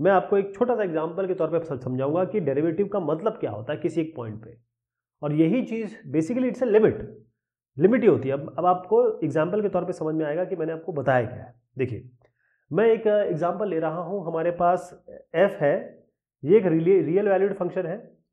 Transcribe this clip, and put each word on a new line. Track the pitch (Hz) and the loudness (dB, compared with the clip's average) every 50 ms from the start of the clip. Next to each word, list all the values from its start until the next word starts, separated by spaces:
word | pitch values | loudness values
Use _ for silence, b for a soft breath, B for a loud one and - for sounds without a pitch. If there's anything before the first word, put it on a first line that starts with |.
मैं | 147 190 | 2 4
आपको | 196 180 - - 208 196 | 4 4 2 2 2 2
एक | 196 196 196 | 2 0 -2
छोटा | - 240 240 240 | -2 0 0 2
सा | 220 208 | 0 0
एग्जांपल | 185 156 156 156 165 170 196 190 | -2 -2 -2 -4 -4 -4 -4 -4
के | 185 180 | -2 -2
तौर | 180 165 156 | -2 -2 0
पे | 165 165 | 0 -2
सम-, | 165 160 143 123 | -2 -4 -6 -6
समझाऊंगा | - 135 127 127 135 139 151 180 185 | -6 -4 -4 -2 -2 0 0 0 0
कि | 180 - 208 | 0 -2 -2
डेरिवेटिव | 165 139 135 139 156 170 156 170 202 185 | -2 0 0 2 0 0 0 0 -2 -2
का | - - 170 | -2 -2 -2
मतलब | 139 160 160 208 220 220 - | -2 -2 -2 -2 -4 -2 -2
क्या | - 123 | -4 -6
होता | 107 104 113 147 147 | -6 -8 -8 -8 -6
है | - | -4
किसी | - 165 - 165 | -4 -2 -2 -2
एक | 156 160 - | -4 -4 -6
पॉइंट | 127 117 110 104 107 - | -10 -10 -10 -10 -12 -14
पे। | - 80 - _ _ _ _ _ _ _ _ _ _ _ _ 151 | -18 -20 -20 _ _ _ _ _ _ _ _ _ _ _ _ -6
और | 147 147 | -2 2
यही | 151 165 160 214 262 - | 2 4 4 2 0 -2
चीज़ | - 220 226 220 185 - - - 143 | -2 -4 -6 -6 -8 -10 -14 -10 -4
basically | 127 156 160 - 240 262 254 247 208 | -2 -2 0 0 0 0 0 0 0
it's | - 262 | -2 0
a | 240 | 4
limit, | 196 214 220 156 107 - - - - - - _ _ _ _ _ _ _ _ _ _ | 4 6 6 4 2 0 -6 -12 -14 -18 -20 _ _ _ _ _ _ _ _ _ _
लिमिट | 127 156 196 247 240 233 | 2 4 4 4 6 6
ही | 208 | 4
होती | 147 113 - 131 | 4 4 2 -2
है। | 135 | -4
अब, | 143 156 156 - - | -4 -6 -8 -6 0
अब | 165 | 2
आपको | 180 180 180 180 - 214 233 247 233 - - | 2 2 2 0 2 2 4 4 2 0 -2
एग्जांपल | 175 151 131 156 156 175 196 214 208 | -4 -2 0 0 0 0 0 -2 -2
के | 196 | 0
तौर | 175 175 175 | -2 -2 -2
पे | 180 180 | -4 -4
समझ | - 160 156 156 | -4 -4 -4 -2
में | 156 156 | -2 -2
आएगा | 147 147 170 185 | -2 -2 -2 -4
कि | 175 196 | -4 -4
मैंने | 160 160 160 160 | -4 -4 -4 -6
आपको | 160 - - 175 | -6 -8 -8 -6
बताया | 139 127 139 131 127 113 | -2 0 2 2 2 0
क्या | - - - - | -2 -6 -12 -16
है। | - - _ _ _ _ 131 | -18 -20 _ _ _ _ -4
देखिए, | 131 113 110 - - - - _ _ _ _ _ _ _ _ _ _ _ | -4 -4 -4 -8 -12 -16 -20 _ _ _ _ _ _ _ _ _ _ _
मैं | 143 185 220 | -2 2 4
एक, | 226 220 214 220 214 | 4 4 2 2 2
अ, | 208 208 202 | 2 2 0
एग्जांपल | 180 175 151 165 175 180 185 214 202 | 0 -2 -2 -2 -2 -2 -4 -4 -4
ले | 165 160 | -2 -2
रहा | 165 156 156 175 175 | -2 -2 -4 -6 -6
हूँ, | 160 196 202 165 | -6 -8 -6 -6
हमारे | 165 165 160 160 175 170 | -6 -4 -2 -2 -2 0
पास | 170 175 175 180 175 - - - - _ - - - - _ - | 2 2 2 2 2 -2 -8 -18 -20 _ -20 -20 -20 -16 _ 0
एफ | 165 190 196 202 - | 2 2 2 2 0
है, | 156 143 165 214 - - - - _ _ _ _ _ _ _ _ - | 0 0 0 0 -2 -8 -16 -20 _ _ _ _ _ _ _ _ 2
ये | 143 190 226 | 4 4 6
एक | 190 | 6
रिले-, | 180 160 165 165 175 196 185 147 | 4 2 2 4 4 4 4 4
रियल | 139 165 196 208 208 | 2 0 0 2 2
वैल्यूड | 190 185 196 202 196 | 2 2 2 0 0
फंक्शन | - 180 175 - 190 175 | -2 -4 -4 -4 -4 -4
है | 160 180 226 - - - _ _ _ | -4 -6 -8 -12 -16 -20 _ _ _